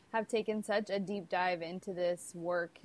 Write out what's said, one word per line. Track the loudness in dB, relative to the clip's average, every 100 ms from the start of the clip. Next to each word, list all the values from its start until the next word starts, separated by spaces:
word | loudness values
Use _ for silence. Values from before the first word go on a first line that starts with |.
| -2
have | -2 2
taken | 0 2 0
such | 2 0 2
a | 0
deep | 0 -2 0
dive | 2 2 0
into | -2 -6 -4
this | 0 0 0 -4
work | -6 0 0 -2 -8